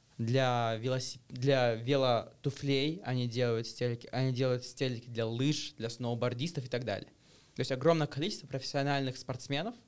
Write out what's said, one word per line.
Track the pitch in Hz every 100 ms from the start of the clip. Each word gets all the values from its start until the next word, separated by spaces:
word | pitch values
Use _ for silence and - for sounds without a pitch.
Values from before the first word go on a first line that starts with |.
| _ -
для | 113 131 127 120 113 113
велосип-, | 127 127 - - -
для | 127 139 131 123
велотуфлей | 113 117 139 127 117 - - 139 - 139 135 147 175
они | 127 127 120
делают | 120 120 113 113
стельки, | - 123 117 -
они | 123 131
делают | 123 131 123
стельки | 127 - 131 117 123
для | 113 113
лыж, | 117 143 147 - -
для | 113
сноубордистов | - 120 117 123 120 170 156 123
и |
так | 123 117
далее. | 98 - - - - - -
То |
есть | 123
огромное | 127 156 165 147
количество | 135 185 - 143
профессиональных | 135 - 143 143 139 135 127
спортсменов | - - - 143 208 240